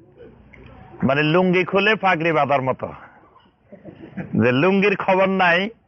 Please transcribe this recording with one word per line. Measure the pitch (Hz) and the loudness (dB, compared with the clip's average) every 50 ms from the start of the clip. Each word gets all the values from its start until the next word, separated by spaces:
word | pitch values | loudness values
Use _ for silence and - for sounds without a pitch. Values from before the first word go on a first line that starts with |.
| - _ _ - - - - - - - - - - - - - - - - - - | -20 _ _ -20 -20 -20 -20 -20 -20 -20 -20 -20 -20 -20 -20 -20 -20 -20 -10 -4 -2
মানে | 123 135 143 151 | 0 0 2 0
লুঙ্গি | 151 156 180 185 185 175 185 180 | 2 2 2 2 2 2 0 0
খুলে | - - 196 196 208 220 | 0 0 0 2 2 0
পাগড়ি | - - 190 185 160 156 170 160 | 0 0 0 0 0 0 0 0
বাঁধার | 156 143 131 143 139 127 | 0 0 2 0 0 0
মতো, | 127 120 - - 92 78 - - - - - _ _ _ - _ _ _ _ _ _ - - - - - - - - - - - - - | -2 -4 -4 -6 -12 -12 -14 -20 -20 -20 -20 _ _ _ -20 _ _ _ _ _ _ -20 -20 -20 -20 -20 -20 -20 -20 -14 -14 -12 -6 -2
যে | 101 110 120 123 | 0 0 2 2
লুঙ্গির | 131 151 185 196 196 190 202 202 | 2 2 2 2 2 2 0 0
খবর | - - - 190 185 190 190 | -2 -2 -2 0 2 2 0
নাই | 190 190 185 175 170 175 190 214 - _ _ | 0 0 2 2 2 0 -2 -4 -8 _ _